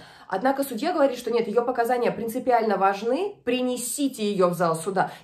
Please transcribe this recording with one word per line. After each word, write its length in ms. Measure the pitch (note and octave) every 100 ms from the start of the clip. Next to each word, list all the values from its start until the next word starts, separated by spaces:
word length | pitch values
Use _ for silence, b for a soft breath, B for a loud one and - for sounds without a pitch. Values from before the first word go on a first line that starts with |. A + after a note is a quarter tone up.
| B B -
Однако 360 | F#3 C4 C#4
судья 280 | C#4 A3+ D4+
говорит, 240 | E4+ C#4 B3
что 140 | -
нет, 160 | A#3 A3
её 160 | A3
показания 480 | B3+ A#3+ A#3 B3 A3+
принципиально 640 | F#3+ A3+ B3+ - A#3+ A3 F#3+
важны, 580 | G3 G3 A3+ C4+ G#4 - -
принесите 800 | B3+ B3+ B3 A#3 - C#4 C4 G#3
её 180 | G3 F3+
в 40 | E3+
зал 200 | E3+ D#3+
суда. 360 | - F#3 - B